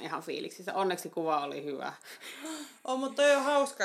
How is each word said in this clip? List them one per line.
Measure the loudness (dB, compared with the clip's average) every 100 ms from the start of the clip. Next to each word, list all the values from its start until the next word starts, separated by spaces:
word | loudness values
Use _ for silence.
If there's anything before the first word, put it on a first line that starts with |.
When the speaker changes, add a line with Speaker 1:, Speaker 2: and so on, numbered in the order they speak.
Speaker 1:
ihan | -6 -6
fiiliksissä. | -6 -6 -8 -10 -4
Onneksi | 0 2 0 -4
kuva | -2 0 0
oli | 0 -4
hyvä. | -6 -6 -8 -10 -16 -16 -16 -12 -10 -10 -12 -10
Speaker 2:
On, | -4 -2
mut | 0
toi | 4 6 6
on |
hauska | 6 4 2 2